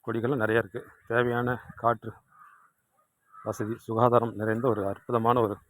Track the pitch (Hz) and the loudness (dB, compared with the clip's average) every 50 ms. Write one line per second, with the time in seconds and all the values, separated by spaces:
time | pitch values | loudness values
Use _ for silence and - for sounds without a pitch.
0 | _ 117 113 117 110 120 147 123 107 110 110 117 113 - - 117 - - - _ | _ -4 -4 -2 -2 -2 0 0 0 2 2 2 2 0 -8 -12 -14 -14 -20 _
1 | _ - 117 120 120 123 120 120 120 123 127 110 - - - - - 117 117 113 | _ -2 0 0 2 2 0 0 0 -2 -4 -6 -8 -18 -14 -2 0 0 0 0
2 | - 113 - - _ _ _ - - - - _ _ _ _ _ _ _ _ _ | -6 -14 -14 -16 _ _ _ -20 -20 -20 -20 _ _ _ _ _ _ _ _ _
3 | _ _ _ _ _ _ - - - 110 110 - 110 104 113 113 - - 113 110 | _ _ _ _ _ _ -20 -12 -10 -10 -8 -6 -6 -8 -8 -10 -8 -4 0 4
4 | 120 123 117 120 117 117 104 101 107 110 110 117 120 135 110 104 98 98 101 - | 4 6 6 4 2 0 -6 -4 -2 -2 -2 0 0 0 0 0 -2 -4 -6 -8
5 | _ - 120 117 113 117 120 127 113 101 101 - _ | _ -2 -2 0 2 4 4 4 2 0 0 -6 _